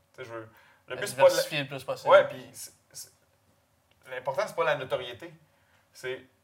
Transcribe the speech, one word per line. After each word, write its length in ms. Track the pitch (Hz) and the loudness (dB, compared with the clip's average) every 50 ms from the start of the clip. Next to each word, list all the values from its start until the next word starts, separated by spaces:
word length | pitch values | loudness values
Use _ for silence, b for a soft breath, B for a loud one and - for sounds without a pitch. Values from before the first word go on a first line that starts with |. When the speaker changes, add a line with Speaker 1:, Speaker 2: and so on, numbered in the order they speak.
| _ _ _ | _ _ _
Speaker 1:
Tu 80 | - | -16
sais, 60 | 127 113 | -14 -12
je 60 | 117 | -12
veux, 140 | 113 110 110 B B B B B B B - | -14 -14 -14 B B B B B B B -12
le 80 | 127 | -10
but, 100 | 123 - 131 | -8 -8 -8
c'est 80 | 127 | 2
pas 60 | 131 | 6
de 20 | 139 | 6
la 60 | 135 | 6
Speaker 2:
Diversifier 320 | - 131 135 - 160 147 | 6 6 -2 -2 -2 -4
le 60 | 139 135 | -4 -4
plus 140 | 143 131 - | -8 -12 -8
possible. 260 | - 131 - - 147 | -8 -8 -2 4 8
Speaker 1:
Ouais, 180 | 180 196 - - | 8 8 8 6
puis 180 | 131 127 131 131 | -4 -12 -16 -18
c'est, 200 | - - - - - _ _ _ | -18 -18 -18 -18 -20 _ _ _
c'est, 180 | - - - - _ _ _ _ _ _ _ _ _ _ _ _ _ _ _ _ _ _ - 131 | -18 -18 -18 -20 _ _ _ _ _ _ _ _ _ _ _ _ _ _ _ _ _ _ -18 -14
l'important, 320 | 131 127 131 185 175 185 214 | -12 -8 -8 -6 -4 -4 -4
c'est 80 | 196 - | -4 -2
pas 100 | 170 160 | -2 0
la 120 | 156 143 | 0 0
notoriété. 560 | 139 131 127 143 127 127 123 117 - 165 170 156 - _ b b b b b b b b b | -2 -2 -4 -4 -6 -6 -8 -12 -14 -16 -18 -20 -20 _ b b b b b b b b b
C'est, 300 | _ - - 127 127 127 - - _ _ | _ -14 -10 -10 -10 -10 -14 -20 _ _